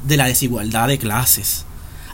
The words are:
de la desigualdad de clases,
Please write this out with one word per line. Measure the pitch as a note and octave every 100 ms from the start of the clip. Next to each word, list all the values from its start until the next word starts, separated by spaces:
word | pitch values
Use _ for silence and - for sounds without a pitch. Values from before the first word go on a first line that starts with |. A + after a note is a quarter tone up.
de | C#3 D3
la | B2+
desigualdad | B2 C3 A#2 G#2 A2+ A#2+
de | C#3
clases, | A2+ G#2+ B2+ - F#2+ - - - - - -